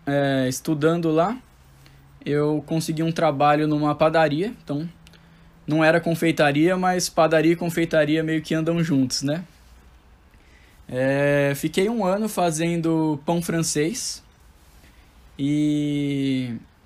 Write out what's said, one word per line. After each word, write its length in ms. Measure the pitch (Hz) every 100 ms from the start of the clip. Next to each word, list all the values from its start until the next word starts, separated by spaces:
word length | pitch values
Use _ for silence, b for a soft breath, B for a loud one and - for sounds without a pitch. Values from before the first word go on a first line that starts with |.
| -
é, 400 | 143 139 135 131
estudando 640 | 127 - 151 156 170 165
lá, 260 | 156 185 254 - _ b b b b - -
eu 380 | 139 147 147 151 151
consegui 360 | 160 165 156
um 80 | 165
trabalho 560 | 165 160 139 147 151 156
numa 280 | 151 151
padaria, 600 | 147 160 160 156 147 214 -
então... 260 | - 147 170 - - b b b b - -
Não 160 | 156
era 180 | 156 165
confeitaria, 760 | 165 165 165 160 147 143 165 185
mas 320 | 185 185 -
padaria 440 | - 160 160 160
e 40 | 170
confeitaria 680 | 175 170 165 160 147 160
meio 200 | 160 160
que 120 | 156
andam 280 | 160 156 170
juntos, 380 | 160 139 131 -
né? 220 | 139 160 - - - - - - _ - _ - b b b b -
É, 640 | 127 135 139 143 143 143
fiquei 340 | 143 156 190 202
um 140 | 233
ano 240 | 185 196 214
fazendo 880 | 196 175 156 170 170 165 160 156 143 -
pão 160 | 170
francês 800 | 170 165 160 151 156 233 - - - _ - - _ b b b b - - -
e 1160 | 139 151 151 147 147 147 143 139 135 131 127 113 - _